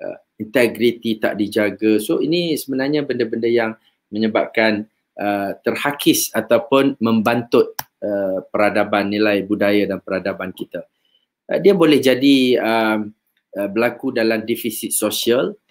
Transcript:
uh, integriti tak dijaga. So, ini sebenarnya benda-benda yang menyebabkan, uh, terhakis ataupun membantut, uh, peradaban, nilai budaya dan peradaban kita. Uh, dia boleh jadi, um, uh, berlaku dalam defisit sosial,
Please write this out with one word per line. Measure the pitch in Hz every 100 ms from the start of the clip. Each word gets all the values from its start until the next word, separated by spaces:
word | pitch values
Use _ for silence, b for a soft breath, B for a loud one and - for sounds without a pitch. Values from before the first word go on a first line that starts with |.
uh, | 95 - _ -
integriti | 107 131 117 - 120 117 117 110
tak | 101 98
dijaga. | 101 107 104 95 110 107
So, | 107 170
ini | 143 175 170 135
sebenarnya | - 131 135 151 139
benda-benda | 123 113 113 117
yang | 117 110 110 _ _ _
menyebabkan, | 107 110 110 - - 110 104 107 _ _ -
uh, | 104 101 98 - 117
terhakis | 110 143 143 170 - -
ataupun | 117 110 117 - 135 139 139
membantut, | 113 113 107 120 120 143 - - - _ 104
uh, | 101 95 95 -
peradaban, | 104 104 101 107 104 101
nilai | 104 107 101 95
budaya | 104 101 104 98
dan | 92
peradaban | - 92 95 90 92
kita. | - - 87 - _ _ _ _ _ -
Uh, | -
dia | 180
boleh | 190 160 151
jadi, | 131 123 139 135 127 117
um, | 110 113 110 110 107 - _ _ _ 95
uh, | 101
berlaku | 104 120 120 131
dalam | 117 113 113
defisit | 107 113 117 - 107
sosial, | - 107 101 113 120 202 - _